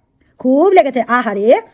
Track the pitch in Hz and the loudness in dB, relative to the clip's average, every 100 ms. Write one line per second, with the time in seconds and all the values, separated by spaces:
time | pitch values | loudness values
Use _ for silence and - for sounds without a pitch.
0 | _ _ _ - 254 269 381 370 285 240 | _ _ _ -8 -2 0 2 2 0 -2
1 | 220 247 226 202 214 370 453 | -4 -4 -4 -2 0 0 -2